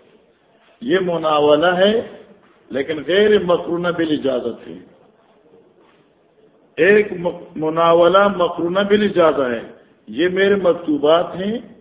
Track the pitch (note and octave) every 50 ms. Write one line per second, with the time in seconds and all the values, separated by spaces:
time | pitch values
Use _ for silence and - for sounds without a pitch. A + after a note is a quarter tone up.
0 | _ _ _ _ _ _ _ _ _ _ _ _ _ _ _ - A#2 B2+ E3+ F#3+
1 | F#3 F3+ E3+ D#3+ D#3+ D#3 D3+ D3 D3 D3 D3+ D3+ E3 F3+ F3+ F3+ F#3+ G#3 A3 A#3
2 | - - - - - - - _ _ _ _ _ _ - A2+ C3 C#3 D3 D#3 D3+
3 | C3 C#3+ F3 G3+ G#3 G#3+ G#3+ G3 F3 F3 F3 D#3+ - D3 E3+ E3+ F3 F3 E3 E3+
4 | E3 D#3 D3+ C3 A#2 C3+ B2+ B2 A#2 A#2 G#2+ - - - E2 F#2 - _ _ _
5 | _ _ _ _ _ _ _ _ _ _ _ _ F#3 _ _ F3 D#3+ _ _ _
6 | _ _ _ _ _ _ _ _ _ _ _ _ _ _ - C#3 D#3+ F#3+ G#3 G#3+
7 | G#3 - F3+ F3 E3+ F3 - - - - - D3+ D#3 D#3 D#3+ E3 E3 E3+ E3+ E3+
8 | E3+ E3+ F3+ G3 G3+ G3+ G3 F3+ F3 E3 - - E3+ E3+ F3+ G3 G3+ G3 G#3 G#3
9 | G#3 G3 - F3 E3 D#3 C#3 C#3+ C3+ B2 A#2+ A2 - - - - _ _ _ _
10 | _ - G#2+ B2+ E3+ F#3 F#3 F#3+ G3 G3+ G3+ G3 F3+ F3 E3 - - D#3 D3+ C#3
11 | C#3 D3+ D#3+ E3+ F3 - - F3 F#3+ G3+ A3+ B3+ - - - _